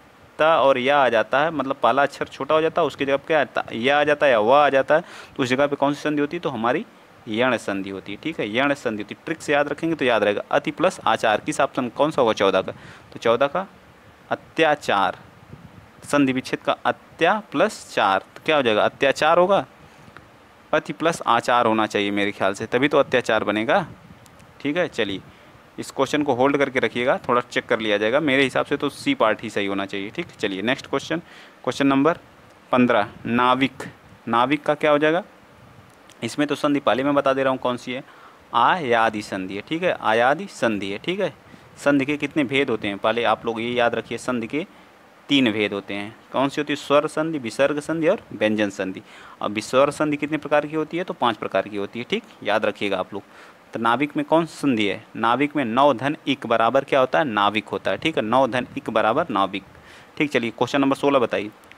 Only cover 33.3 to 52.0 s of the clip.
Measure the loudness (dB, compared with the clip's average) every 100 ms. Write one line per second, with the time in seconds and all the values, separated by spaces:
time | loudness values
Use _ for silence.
33.3 | 0 2 2 0 -4 -16 -16 -20 -16 -2
34.3 | 0 2 0 -2 0 2 2 2 0 -4
35.3 | -14 -20 -20 -20 -20 -20 -20 -20 -12 -8
36.3 | -2 -2 0 0 0 2 2 2 0 2
37.3 | 2 0 -2 -4 -6 -8 -12 -12 -20 -20
38.3 | -20 -4 2 2 2 2 2 2 0 -6
39.3 | -8 -6 -10 -8 -4 -2 -2 2 4 4
40.3 | 2 -4 -4 -2 -2 -4 -8 -6 -4 -6
41.3 | -8 -20 -20 -20 -6 0 2 0 -4 -4
42.3 | -2 -2 0 0 -2 -4 -4 -2 0 0
43.3 | 0 -2 -6 -4 0 0 0 -6 -8 -6
44.3 | -6 -4 -6 -8 -12 -20 -20 -20 -14 0
45.3 | 2 4 2 -2 -4 -8 -10 -12 -16 -8
46.3 | -2 -2 -2 -4 -6 2 2 2 -2 -4
47.3 | -4 -6 0 0 0 -6 -2 0 -2 -4
48.3 | -2 0 0 -2 -2 -6 -8 -14 -20 -20
49.3 | -10 -6 -6 0 2 2 2 -2 -2 -4
50.3 | -6 0 0 0 -4 -4 -6 -8 -2 -2
51.3 | -2 -2 -2 -2 -4 -8 -8